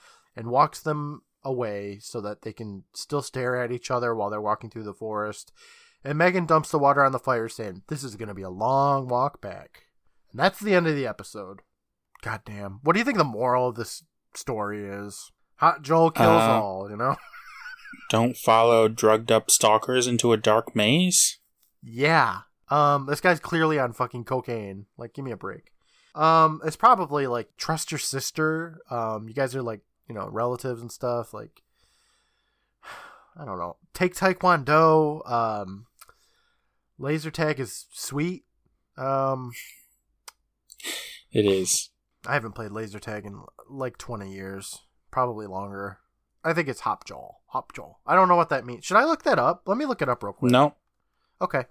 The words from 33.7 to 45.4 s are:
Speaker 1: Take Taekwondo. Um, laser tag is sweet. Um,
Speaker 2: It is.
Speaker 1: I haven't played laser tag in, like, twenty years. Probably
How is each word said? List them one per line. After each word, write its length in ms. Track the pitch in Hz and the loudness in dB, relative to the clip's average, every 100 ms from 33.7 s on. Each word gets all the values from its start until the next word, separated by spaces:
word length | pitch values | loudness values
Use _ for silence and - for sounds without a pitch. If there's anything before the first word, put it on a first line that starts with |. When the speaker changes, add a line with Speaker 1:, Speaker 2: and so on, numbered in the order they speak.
| - _ | -12 _
Speaker 1:
Take 200 | - 180 | -2 -2
Taekwondo. 1120 | - 190 185 180 170 135 151 160 156 156 151 - | 2 0 2 2 2 4 6 6 6 4 -2 -2
Um, 580 | 120 113 107 92 98 113 _ - _ _ _ _ _ _ _ _ - | 0 0 -2 -6 -12 -16 _ -20 _ _ _ _ _ _ _ _ -10
laser 320 | 135 156 156 | -6 -4 -4
tag 280 | 160 156 139 | -2 -2 -2
is 260 | 92 - - | -6 -10 -16
sweet. 520 | - - 139 170 180 _ _ _ _ _ - | -14 -6 -2 -2 -4 _ _ _ _ _ -8
Um, 560 | 135 135 135 131 127 120 - - _ _ _ _ - - _ _ _ - - - - - _ | -2 0 0 -2 -8 -14 -18 -20 _ _ _ _ -20 -20 _ _ _ -16 -12 -12 -12 -18 _
Speaker 2:
It 140 | - 104 | 0 2
is. 440 | 95 92 - - _ _ _ - | 2 0 -2 -4 _ _ _ -6
Speaker 1:
I 80 | |
haven't 180 | 139 113 | -4 -4
played 200 | 98 107 | -12 -12
laser 280 | 104 110 104 | -10 -10 -12
tag 240 | - 107 | -12 -12
in, 180 | 101 98 - - - | -12 -16 -20 -20 -16
like, 280 | 139 131 - | -10 -10 -10
twenty 340 | - 113 98 | -12 -10 -10
years. 460 | 95 95 98 98 - _ _ _ | -12 -12 -12 -12 -16 _ _ _
Probably 360 | - 123 107 | -2 -2 -4